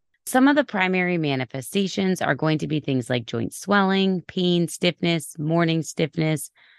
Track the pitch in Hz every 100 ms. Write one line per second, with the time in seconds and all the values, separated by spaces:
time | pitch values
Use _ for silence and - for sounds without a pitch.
0 | _ _ - 254 269 294 269 202 185 185
1 | 180 175 151 131 127 135 - 202 190 -
2 | 190 175 147 135 156 156 156 151 143 131
3 | 120 123 113 117 - - 190 202 190 190
4 | 190 185 - 185 180 175 170 - 175 -
5 | 175 165 - - 151 170 165 165 - -
6 | 156 - 156 151 - _ _